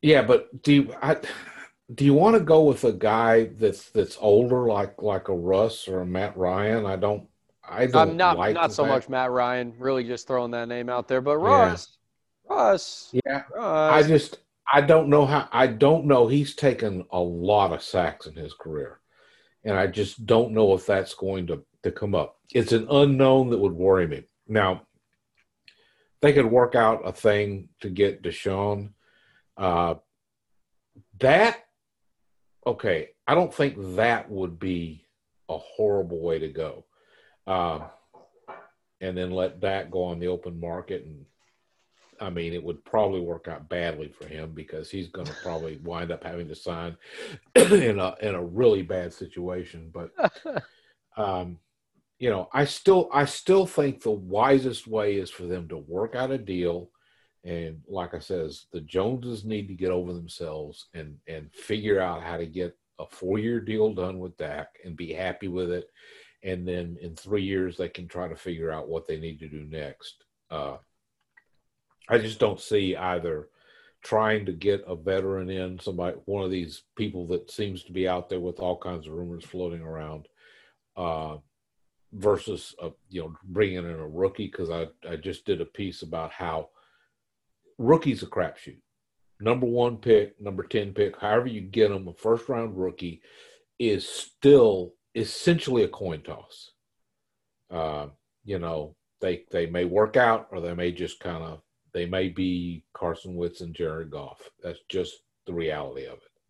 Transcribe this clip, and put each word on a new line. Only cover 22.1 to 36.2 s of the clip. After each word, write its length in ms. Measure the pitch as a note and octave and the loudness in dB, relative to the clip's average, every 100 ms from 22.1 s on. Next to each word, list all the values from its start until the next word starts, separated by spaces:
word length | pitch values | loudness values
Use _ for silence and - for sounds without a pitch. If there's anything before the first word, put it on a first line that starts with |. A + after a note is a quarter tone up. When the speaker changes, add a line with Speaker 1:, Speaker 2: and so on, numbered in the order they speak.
Speaker 1:
up. 240 | F#2 D2 _ _ | -2 -2 _ _
It's 180 | B2 A2+ | -2 2
an 140 | A2+ A2 | 2 4
unknown 600 | C#3 C#3+ C3+ C3+ C3 B2+ | 4 6 6 6 6 4
that 80 | A2+ | 2
would 140 | G2 | 2
worry 320 | E2+ F#2 F#2 E2+ | 2 4 4 4
me. 160 | C#2 - _ _ | -4 -10 _ _
Now, 360 | G#2+ G2 F#2 _ _ _ _ _ _ _ _ - _ _ _ _ _ | 2 2 0 _ _ _ _ _ _ _ _ -20 _ _ _ _ _
they 100 | D3 | 6
could 120 | C#3+ A#2 | 6 6
work 300 | B2 A#2+ B2 | 6 6 6
out 260 | A2 A2+ F#2 | 4 4 -4
a 40 | |
thing 580 | - A2 G#2 G#2 G2 F2+ _ | 2 4 4 0 -6 -12 _
to 80 | G#2 | -8
get 320 | F#2 G2+ G2 | 2 2 2
Deshaun. 680 | F2 E2 G2+ F#2+ G2+ G2+ G2+ _ _ _ _ _ _ - | -8 -6 -4 0 0 -2 -6 _ _ _ _ _ _ -4
Uh, 380 | F#2+ E2+ E2+ D#2+ _ _ _ _ _ _ _ _ _ _ _ F#2+ | 0 2 0 -2 _ _ _ _ _ _ _ _ _ _ _ 0
that, 380 | C3 D#3+ A3+ A3+ _ _ _ _ _ _ _ _ _ _ - | 4 6 4 2 _ _ _ _ _ _ _ _ _ _ -4
okay, 440 | A#2 A2 E2 - _ - | -2 0 -2 -4 _ 0
I 80 | D3+ | 2
don't 180 | F3+ | 2
think 220 | - C#3+ G2+ F#2+ F2+ | 0 -2 -2 -6 0
that 340 | A2+ A#2 - | 2 0 -4
would 300 | G2+ F#2 E2 | -6 -6 -6
be 460 | F#2 F2+ E2 D#2 _ _ _ _ _ | -4 -4 -6 -12 _ _ _ _ _
a 80 | D#2+ | -10
horrible 640 | - - G#2+ G2+ F2 E2+ | -10 0 2 2 -2 -4